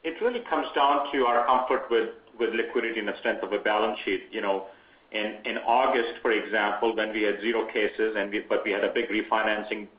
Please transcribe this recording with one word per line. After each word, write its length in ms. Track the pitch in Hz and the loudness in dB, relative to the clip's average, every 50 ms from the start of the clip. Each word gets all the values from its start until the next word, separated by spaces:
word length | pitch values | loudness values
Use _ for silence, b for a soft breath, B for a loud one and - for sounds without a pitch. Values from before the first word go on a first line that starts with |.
| - | -6
It 100 | 165 165 - | -8 -6 0
really 200 | 214 247 247 233 - - | 0 0 0 -2 -4 -2
comes 160 | 165 151 147 - - | -2 -2 -2 -2 2
down 360 | 151 139 139 143 143 139 - | 2 4 4 4 2 0 0
to 120 | - 139 127 | 0 2 2
our 220 | 120 120 120 120 | 4 4 4 4
comfort 440 | 135 131 123 - - 131 - - - | 4 4 4 4 2 0 -2 0 2
with, 200 | 117 113 110 - - - - - - - | 2 2 2 2 -6 -14 -20 -20 -4 -2
with 160 | 117 107 107 | -2 0 0
liquidity 460 | 113 113 - - 123 113 113 113 113 | 0 -2 0 -2 -2 -2 0 -4 -4
and 80 | 104 101 | -4 -4
the 100 | - - | -6 -2
strength 240 | - 117 107 - | -2 -2 -2 -2
of 100 | - - | -2 -2
a 60 | 104 101 | -2 0
balance 400 | - 107 107 107 110 110 107 - - | 0 2 2 2 2 0 -2 -2 -2
sheet. 180 | 110 95 92 - - | -2 -2 -2 -4 -8
You 100 | - 110 | -8 -4
know, 260 | 104 98 98 95 95 B B B B B B B B B | -2 0 -2 -2 -2 B B B B B B B B B
in, 240 | - 110 107 107 107 - - | -6 -4 -4 -4 -6 -6 -6
in 140 | 120 113 - | -6 -6 -4
August, 640 | - 120 117 127 131 135 127 120 113 - - - | 0 2 4 4 4 4 2 2 0 0 -4 -2
for 80 | - 127 | 0 2
example, 680 | 110 104 98 - 107 110 104 107 104 - 117 110 107 | 2 2 0 0 0 0 0 0 0 0 0 0 2
when 160 | 107 107 110 | 0 -2 -2
we 100 | 107 110 | 0 0
had 180 | 107 104 98 101 | 0 0 0 0
zero 240 | 104 117 113 113 - - | -2 0 0 0 -2 -2
cases, 440 | - 117 104 104 - - 110 110 107 | 0 0 0 0 0 0 -2 0 0
and 140 | 104 98 101 | -2 -4 -2
we, 140 | 101 107 - - | -4 -6 -2 0
but 160 | 107 - - | -2 0 0
we 60 | 107 | 0
had 120 | 95 87 | 0 0
a 100 | 95 95 - | 0 0 0
big 160 | 123 117 - | 0 -2 0
refinancing 760 | 104 110 104 - 113 110 107 107 107 107 104 - 107 104 104 101 - | -2 -4 0 0 0 0 2 0 0 -2 -2 -6 -8 -8 -8 -14 -16